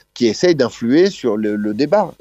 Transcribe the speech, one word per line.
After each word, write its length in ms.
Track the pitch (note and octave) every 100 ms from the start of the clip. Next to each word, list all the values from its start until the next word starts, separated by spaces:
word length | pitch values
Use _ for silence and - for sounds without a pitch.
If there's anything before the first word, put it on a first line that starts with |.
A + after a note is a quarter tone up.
| _
qui 140 | - A#2
essayent 260 | G#2 F3+
d'influer 560 | D#3 A#2 - A#2 D3 G3
sur 280 | - A#2+ G#2+
le, 180 | G#2+ G#2
le 180 | G#2
débat, 400 | G#2+ D3 G3+ F3 -